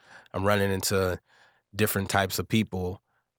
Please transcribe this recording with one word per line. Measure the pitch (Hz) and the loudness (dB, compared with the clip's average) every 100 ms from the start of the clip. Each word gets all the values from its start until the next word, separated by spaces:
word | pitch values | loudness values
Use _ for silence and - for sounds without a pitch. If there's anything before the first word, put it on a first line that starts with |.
| - - - | -20 -20 -10
I'm | 101 | -2
running | 98 104 101 | 2 2 2
into | 95 - 95 92 87 _ _ _ _ _ 101 | 0 0 0 0 -4 _ _ _ _ _ -2
different | 107 101 98 | 0 0 0
types | 98 98 - | 0 0 -2
of | 90 | 0
people, | 113 104 95 90 95 _ _ _ | 0 0 -4 -6 -8 _ _ _